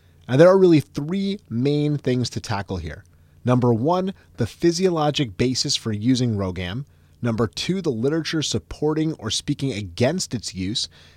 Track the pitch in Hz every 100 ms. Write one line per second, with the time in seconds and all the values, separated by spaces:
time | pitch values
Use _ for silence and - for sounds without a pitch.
0 | _ _ - 135 175 190 185 156 - -
1 | 147 196 196 196 - 113 139 147 147 143
2 | 135 127 117 107 - 101 - 92 78 -
3 | - _ _ _ 120 127 123 113 139 185
4 | 190 - _ - 117 - 170 170 185 160
5 | 151 143 127 92 123 123 151 - 117 104
6 | 117 123 123 101 95 90 90 117 139 _
7 | _ _ 120 110 113 - - 185 160 110
8 | 131 165 147 160 135 113 - - 151 156
9 | 160 - 110 - - 143 135 104 98 85
10 | 123 180 - 117 - 92 92 110 - -
11 | -